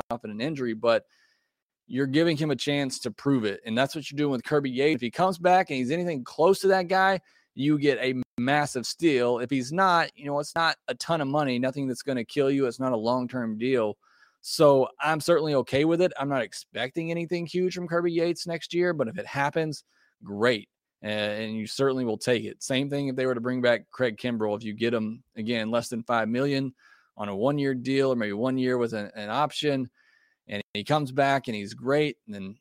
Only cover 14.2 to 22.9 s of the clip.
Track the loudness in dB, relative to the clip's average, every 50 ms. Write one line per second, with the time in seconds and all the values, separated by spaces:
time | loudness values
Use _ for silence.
14.2 | _ _ _ _ -12 -6 2 6 8 8 8 8 6 2 0 -2 -2 0 0 0
15.2 | 2 2 4 4 2 2 2 0 0 2 2 2 4 4 4 4 2 2 0 -2
16.2 | -4 -2 -2 -2 -2 -4 -8 -14 -18 _ -8 -6 -6 -4 -4 -6 -6 -4 -4 -4
17.2 | -4 -4 -4 -4 -4 -4 -2 -2 -2 -2 -2 -4 -4 -2 0 0 0 2 2 2
18.2 | 0 0 0 -4 -6 -6 -8 -8 -8 -4 0 0 2 2 2 0 -2 -2 -4 -8
19.2 | -10 -6 -2 -2 -2 0 0 -2 -2 -2 -4 -8 -14 _ _ _ _ _ _ _
20.2 | -12 -8 -2 2 4 4 4 2 -2 -10 _ _ _ _ _ _ -6 -4 -2 -2
21.2 | -2 -2 -2 -4 -6 -6 -6 -6 -6 -6 -2 0 2 2 2 0 0 -2 -2 -2
22.2 | 0 0 0 0 0 -4 -10 -10 -6 -2 -2 -2 0 -2